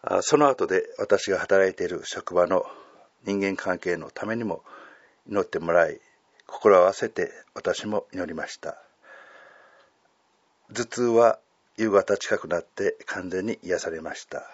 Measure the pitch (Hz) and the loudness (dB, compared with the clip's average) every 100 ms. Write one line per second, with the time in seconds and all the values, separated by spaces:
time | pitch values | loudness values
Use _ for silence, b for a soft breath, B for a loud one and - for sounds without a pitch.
0 | - 95 - 147 147 127 87 92 - - | 0 -2 2 4 4 2 0 0 -2 -8
1 | 104 101 - 92 - 98 95 92 90 90 | 0 0 2 -4 2 4 4 0 -6 -6
2 | - - - 87 87 92 - B B B | -8 -12 -4 0 2 0 -2 B B B
3 | B _ - 101 98 95 98 90 92 85 | B _ -6 -2 -2 -4 -4 -4 -4 -6
4 | 76 - 107 117 110 - B B B B | -8 -10 -8 -6 -6 -8 B B B B
5 | B B - 101 92 82 82 85 80 - | B B -4 -4 -2 -4 2 2 2 -2
6 | _ _ _ _ - - 110 95 90 98 | _ _ _ _ -18 2 6 8 6 2
7 | 113 - 71 - _ - - - 110 107 | -6 -4 -6 -8 _ -8 -4 -4 -4 -6
8 | - 92 85 80 71 - - - _ _ | -6 -10 -8 -8 -10 -12 -14 -14 _ _
9 | B B B B B B B B B B | B B B B B B B B B B
10 | _ _ _ _ _ _ _ 104 117 - | _ _ _ _ _ _ _ -8 -6 -2
11 | 120 117 117 - _ _ _ - 110 98 | 2 6 6 4 _ _ _ -4 4 4
12 | 95 101 - 104 82 85 - - 101 - | 4 -2 0 -4 -2 -4 -6 -4 -4 -4
13 | - 101 92 92 104 113 90 85 - 80 | -10 -10 -6 -6 -4 -8 -4 -4 -4 -8
14 | 80 - - - - | -10 -14 -12 -14 -14